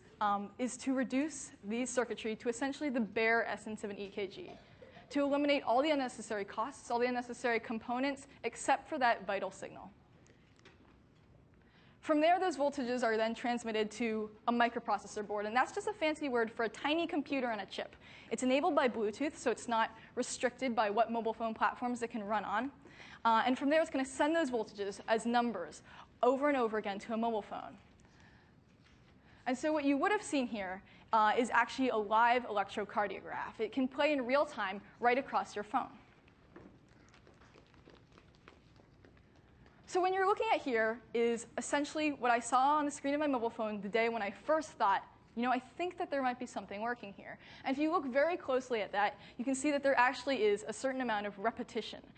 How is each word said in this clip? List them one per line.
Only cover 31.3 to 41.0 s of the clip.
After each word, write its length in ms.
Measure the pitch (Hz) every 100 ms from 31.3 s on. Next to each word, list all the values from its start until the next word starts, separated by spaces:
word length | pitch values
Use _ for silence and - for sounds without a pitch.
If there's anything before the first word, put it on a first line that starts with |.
| 220
is 100 | 247
actually 400 | 233 240 - 254
a 80 | 220
live 500 | 208 220 240 247 240
electrocardiograph. 1120 | 202 196 - 202 226 208 - 165 131 - -
It 140 | 214
can 160 | 269 262
play 240 | - 302
in 140 | 285 233
real 180 | 269
time 340 | 302 - 196 196 - -
right 160 | 240 247
across 400 | 262 214 196 208
your 60 |
phone. 260 | 208 254 - - - - - - - - - - - - - - - - - - - - - - - - - - - - - - - - - - - - - - - - -
So 160 | 370
what 100 | 359
you're 140 | 381 381
looking 220 | 415 440
at 80 | 359
here 400 | 285 226 220 233